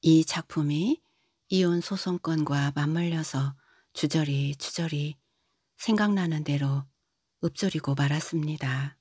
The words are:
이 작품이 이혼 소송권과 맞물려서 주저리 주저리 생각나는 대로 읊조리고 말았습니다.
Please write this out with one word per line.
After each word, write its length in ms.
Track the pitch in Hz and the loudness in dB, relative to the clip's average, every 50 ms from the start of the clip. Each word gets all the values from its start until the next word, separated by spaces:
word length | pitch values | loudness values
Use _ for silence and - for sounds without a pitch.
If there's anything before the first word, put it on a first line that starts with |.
이 240 | - 160 160 160 160 | 6 8 6 6 6
작품이 760 | - - 165 160 _ - 165 151 147 147 151 175 226 311 - _ _ _ _ _ _ _ _ _ _ | 4 -2 -6 -6 _ -4 -2 0 0 0 0 2 0 0 -2 _ _ _ _ _ _ _ _ _ _
이혼 340 | 196 185 185 175 175 175 | 0 2 4 4 2 0
소송권과 920 | 170 - 196 190 - 190 180 175 _ 160 160 156 151 147 143 143 139 143 139 | 0 -2 -6 -4 -2 -2 -4 -2 _ -2 0 0 0 0 0 0 0 0 0
맞물려서 800 | 147 143 151 156 170 175 170 170 160 156 - - 135 135 139 139 _ _ _ _ _ _ _ _ | 0 0 0 0 0 0 0 0 -2 -4 -2 -2 -2 -2 -2 -4 _ _ _ _ _ _ _ _
주저리 640 | - - 147 - 165 156 143 143 139 139 139 143 - | -2 -2 0 2 2 0 2 0 -2 -2 -2 -4 -6
주저리 600 | - - - - 170 160 156 147 147 151 151 _ _ _ _ _ _ _ _ _ _ _ _ _ | -8 -8 -6 -4 -4 -4 -2 -4 -4 -4 -6 _ _ _ _ _ _ _ _ _ _ _ _ _
생각나는 680 | - - 220 214 208 208 202 196 180 170 160 151 151 | -2 0 2 2 4 2 2 2 0 0 0 -2 0
대로 400 | 147 143 143 143 139 139 139 139 - _ _ _ _ _ _ _ _ _ _ - | 0 0 0 2 0 0 -2 -4 -6 _ _ _ _ _ _ _ _ _ _ -4
읊조리고 520 | 170 - - - 190 - 156 - - 139 | -4 -4 0 -2 -2 -2 -2 -2 -2 0
말았습니다. 1000 | 139 139 139 143 156 160 - - 165 151 151 151 156 - 131 131 135 139 139 - _ | 0 2 0 0 0 -2 -2 -4 -2 -2 -2 -4 -4 -4 -4 -2 -2 -4 -6 -8 _